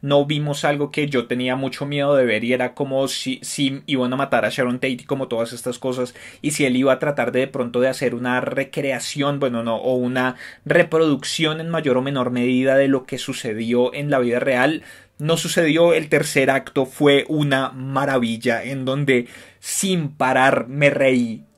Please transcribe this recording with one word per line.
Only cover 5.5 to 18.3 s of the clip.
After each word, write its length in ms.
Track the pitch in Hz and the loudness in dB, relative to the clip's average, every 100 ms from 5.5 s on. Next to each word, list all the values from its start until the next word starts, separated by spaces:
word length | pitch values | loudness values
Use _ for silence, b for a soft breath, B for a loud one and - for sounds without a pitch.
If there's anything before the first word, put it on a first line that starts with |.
estas 260 | 120 - 120 | -6 -8 -6
cosas 360 | 131 127 123 B B B | -4 -4 -6 B B B
y 100 | 143 | -6
si 140 | 151 139 | 0 0
él 100 | 123 | 2
iba 180 | 135 | 2
a 60 | 131 | 2
tratar 320 | 147 147 120 | 0 -2 -2
de, 100 | 123 | 0
de 60 | 135 | -2
pronto 320 | 135 120 123 | -4 -4 0
de 80 | 127 | 0
hacer 280 | 127 127 120 | 0 -4 -4
una 260 | 123 127 | -2 -2
recreación, 1000 | 127 123 139 - 139 127 - 147 139 143 | -2 -4 -6 -4 -4 -4 -6 -4 -2 0
bueno, 240 | 139 120 | -2 -2
no, 140 | 117 113 | -2 -2
o 180 | 127 127 | 0 0
una 400 | 123 131 127 127 B B - | 0 0 -2 -4 B B 0
reproducción 960 | 151 170 160 160 143 - - 160 156 | 2 4 2 2 2 -2 -2 -2 -2
en 80 | 165 | -4
mayor 280 | 165 151 123 | -2 2 0
o 40 | |
menor 300 | 135 143 123 | 0 -2 -2
medida 440 | 123 123 127 131 135 | 0 0 2 4 4
de 120 | 139 | 4
lo 180 | 135 127 | 2 -2
que 120 | 131 | -10
sucedió 760 | - 127 127 107 113 120 123 | -8 -8 -6 -6 0 2 2
en 160 | - 147 | 0 -2
la 100 | 139 | 0
vida 200 | 123 120 | 2 0
real. 440 | 139 123 135 160 B B B _ | 0 2 2 0 B B B _
No 160 | 151 165 | -2 0
sucedió. 580 | 165 - 165 156 170 | 0 0 2 4 4
El 140 | 160 151 | 4 2
tercer 420 | 151 - - 135 | 0 2 2 2
acto 360 | 135 - - 127 | 2 0 -2 -2
fue 400 | - 147 139 - | 2 6 6 4
una 440 | 156 147 135 131 | -2 0 0 -2
maravilla 920 | 131 131 135 139 135 117 | -6 -6 -2 0 0 0